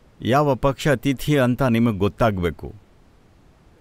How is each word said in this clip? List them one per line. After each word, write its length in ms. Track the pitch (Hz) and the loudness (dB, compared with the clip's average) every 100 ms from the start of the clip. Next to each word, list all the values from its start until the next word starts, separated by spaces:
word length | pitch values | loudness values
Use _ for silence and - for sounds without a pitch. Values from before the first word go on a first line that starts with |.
| _ _ | _ _
ಯಾವ 340 | - 131 147 123 | 0 2 2 0
ಪಕ್ಷ 320 | 139 131 160 | -2 -2 0
ತಿಥಿ 500 | 131 143 131 - 147 | 0 0 -2 0 2
ಅಂತ 240 | 123 123 | 2 0
ನಿಮಗ್ 360 | 135 113 120 101 | 0 2 0 0
ಗೊತ್ತಾಗ್ಬೇಕು. 760 | 101 - 117 95 85 76 67 - - _ _ _ _ _ _ _ _ _ | -2 0 0 0 -4 -4 -12 -18 -20 _ _ _ _ _ _ _ _ _